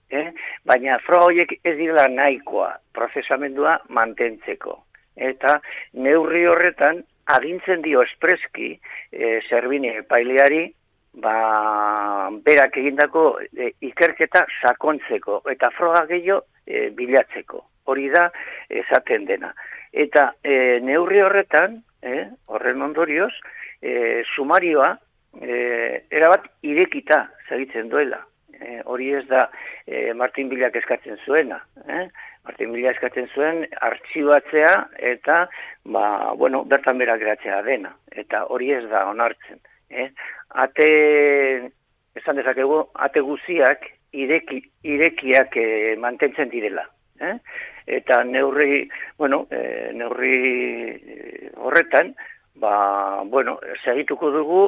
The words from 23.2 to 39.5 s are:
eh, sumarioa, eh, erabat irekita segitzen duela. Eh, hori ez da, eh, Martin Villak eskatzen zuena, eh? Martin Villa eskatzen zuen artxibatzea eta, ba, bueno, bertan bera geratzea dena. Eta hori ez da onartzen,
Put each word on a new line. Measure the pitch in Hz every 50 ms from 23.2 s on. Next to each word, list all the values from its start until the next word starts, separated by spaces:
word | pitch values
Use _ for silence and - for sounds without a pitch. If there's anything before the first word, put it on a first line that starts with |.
| 196 254 - - - - - - - - - -
eh, | - 131 123 120 120 117 113 120 113 - -
sumarioa, | - 139 143 170 190 180 170 156 143 135 165 196 - _ _ _ _ _ _ - -
eh, | - 123 120 123 123 120 120 117 117 120 127 123 _ -
erabat | 160 151 160 165 185 196 - - _ _ -
irekita | 147 147 160 180 170 - 143 - - 151 143 107 - - - -
segitzen | - 131 123 135 131 - 113 110 117
duela. | 127 147 147 127 - - - _ _ _ _ _ - -
Eh, | 117 120 120 117 -
hori | - 123 123 131 135 139
ez | 139 127
da, | 131 127 127 123 - - - - - - - -
eh, | - 131 127 120 117 113
Martin | 120 127 127 - - 135 131
Villak | 135 127 127 120 -
eskatzen | 120 - - 123 - - 127 107 95 -
zuena, | 139 139 160 147 120 95 - - _ _ - -
eh? | 147 143 165 185 185 _ - - - - _ -
Martin | - - - 110 117 117
Villa | 120 123 127
eskatzen | 123 - - 123 - 131 123
zuen | - - 135 147 156 165 165 156 - - -
artxibatzea | - 117 113 - - - - 170 143 143 147 143 - - 156 151 151 165 190 202 - - -
eta, | - - 123 123 - - 139 156 170 180 180 - - - - - _ -
ba, | - 104 107 104 104 104 98 107 110 113
bueno, | 117 139 143 131 135 -
bertan | 120 135 139 - 135 127
bera | 127 123 117 117
geratzea | 110 107 107 107 - - 104 98 98
dena. | 101 117 135 110 95 87 - _ _ -
Eta | - 110 104 - - 107 -
hori | - 127 123 127 135
ez | 143 127 117 110
da | 110 98 95
onartzen, | 98 104 113 117 - - _ - -